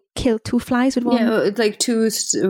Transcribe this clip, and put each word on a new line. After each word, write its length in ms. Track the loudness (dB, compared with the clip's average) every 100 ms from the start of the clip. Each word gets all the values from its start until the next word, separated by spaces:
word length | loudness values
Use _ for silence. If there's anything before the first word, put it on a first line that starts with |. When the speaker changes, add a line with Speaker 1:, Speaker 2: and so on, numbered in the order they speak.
| _
Speaker 1:
kill 240 | -2 0 0
two 220 | -2 -4
flies 340 | 0 0 0
with 100 | 0
one 120 | 0 2
Speaker 2:
Yeah, 160 | 2
uh, 80 | 2
it's 180 | 0 0
like 220 | -2 0
two 260 | -2 2 0
s-, 300 | 0 -4 -2